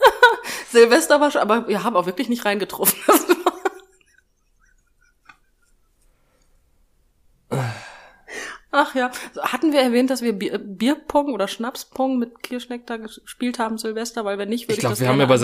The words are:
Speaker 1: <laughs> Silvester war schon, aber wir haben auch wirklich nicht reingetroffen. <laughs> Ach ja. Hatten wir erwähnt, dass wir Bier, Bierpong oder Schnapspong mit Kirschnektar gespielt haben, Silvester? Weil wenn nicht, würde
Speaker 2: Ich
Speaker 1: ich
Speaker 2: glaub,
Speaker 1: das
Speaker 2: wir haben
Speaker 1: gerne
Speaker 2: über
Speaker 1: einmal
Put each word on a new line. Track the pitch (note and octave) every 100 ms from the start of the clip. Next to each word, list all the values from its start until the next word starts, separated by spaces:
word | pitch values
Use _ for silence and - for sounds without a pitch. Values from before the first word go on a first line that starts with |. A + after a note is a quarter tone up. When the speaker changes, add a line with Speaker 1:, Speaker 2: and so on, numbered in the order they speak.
| B4
Speaker 1:
<laughs> | - A#4+ A#4 - - -
Silvester | A#3 A#3 C#4 E4 D4
war | D4
schon, | -
aber | G#3 A3+ A#3
wir | G3
haben | G3+ G3
auch | F3
wirklich | F3+ A#3
nicht | A#3+
reingetroffen. | G#3 G3+ F#3 - G3+ - -
<laughs> | G4 - E4+ - - - - - _ _ _ _ _ _ _ _ _ _ _ _ _ - _ _ _ _ _ _ _ _ _ _ _ _ _ _ _ _ _ _ _ _ _ _ C3+ B2 G#2+ - - - _ - - - - _
Ach | C#4+ D4
ja. | C4 B3 - - -
Hatten | - B3 D#4+
wir | C#4+
erwähnt, | B3+ A#3 C4
dass | B3+
wir | A#3+
Bier, | G3 - G#3
Bierpong | G#3 F#3 A#3 D4+ - D4 C#4+
oder | G#3+ G3
Schnapspong | - A#3 - - - C4 B3+
mit | A#3+ -
Kirschnektar | - B3 B3 A#3+ A#3+ A3+
gespielt | A3 - - - B3 A#3+
haben, | A3+ A3
Silvester? | A3 A3 A#3 A#3
Weil | G#3 G3+
wenn | G3+
nicht, | A#3+
würde | -
Speaker 2:
Ich | A3
Speaker 1:
ich |
Speaker 2:
glaub, | A#2+
Speaker 1:
das | A2+
Speaker 2:
wir | B2+
haben | C#3
Speaker 1:
gerne |
Speaker 2:
über | C3
Speaker 1:
einmal | B2+